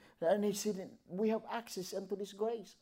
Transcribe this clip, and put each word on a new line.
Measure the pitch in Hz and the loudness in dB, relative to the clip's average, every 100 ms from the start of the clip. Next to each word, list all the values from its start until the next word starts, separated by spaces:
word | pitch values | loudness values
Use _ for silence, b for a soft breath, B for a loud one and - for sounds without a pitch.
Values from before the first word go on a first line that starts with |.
| b b | b b
and | 165 202 | 4 6
he | 208 | 4
said, | 202 214 190 175 - - | 2 0 -2 -6 -12 -8
we | 180 214 | 0 2
have | 220 226 | 2 -2
access | 226 233 - 185 | -8 -6 -8 -4
unto | 196 190 196 | -4 -4 -4
this | 202 | -4
grace | 196 220 233 185 - | -2 -2 -2 -8 -18